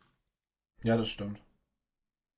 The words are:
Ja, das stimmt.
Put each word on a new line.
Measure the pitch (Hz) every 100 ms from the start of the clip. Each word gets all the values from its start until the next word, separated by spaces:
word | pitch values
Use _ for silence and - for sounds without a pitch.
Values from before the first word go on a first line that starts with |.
| _ _ _ _ _ _ _ -
Ja, | 113 113
das | 110
stimmt. | - 101 104 - _ _ _ _ _ _ _ _